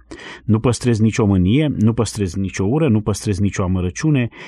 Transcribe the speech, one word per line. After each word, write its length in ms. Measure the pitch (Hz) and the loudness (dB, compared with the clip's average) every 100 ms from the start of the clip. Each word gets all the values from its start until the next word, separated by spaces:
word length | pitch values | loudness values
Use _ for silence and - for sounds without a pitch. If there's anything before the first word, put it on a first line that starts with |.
| - - - - - | -20 -20 -18 -12 0
Nu 140 | 107 | 2
păstrez 400 | 123 117 123 110 | 2 0 0 2
nicio 260 | 110 104 104 | 2 2 2
mânie, 480 | 98 90 123 156 107 | 4 4 2 0 2
nu 160 | 107 | 0
păstrez 400 | 113 107 - 98 | 2 -2 -2 -4
nicio 300 | 92 98 - | -4 -6 -2
ură, 260 | 95 147 160 | 0 0 2
nu 120 | 107 | 2
păstrez 380 | 107 101 110 95 | 0 -4 -2 0
nicio 240 | 101 - | -2 -2
amărăciune, 640 | 92 92 90 - 156 143 117 - | -2 0 -2 -2 0 0 -2 -6